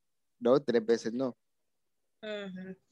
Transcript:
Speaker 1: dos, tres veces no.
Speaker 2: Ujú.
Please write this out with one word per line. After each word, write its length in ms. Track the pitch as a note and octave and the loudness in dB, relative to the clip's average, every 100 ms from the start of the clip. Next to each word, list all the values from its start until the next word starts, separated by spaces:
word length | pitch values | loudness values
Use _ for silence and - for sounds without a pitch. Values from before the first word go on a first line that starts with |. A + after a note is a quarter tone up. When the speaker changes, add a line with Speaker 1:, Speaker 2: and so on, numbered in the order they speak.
| _ _ _ _ | _ _ _ _
Speaker 1:
dos, 240 | A#2+ C#3+ C#3 | 4 4 4
tres 180 | A#2 | 2
veces 280 | A2 A#2 A2+ | 2 0 -2
no. 240 | A#2+ C3 - _ _ _ _ _ _ _ _ | -4 -6 -6 _ _ _ _ _ _ _ _
Speaker 2:
Ujú. 540 | G#3+ G#3 G3 F#3 F#3 F#3+ _ | -10 -10 -10 -12 -14 -16 _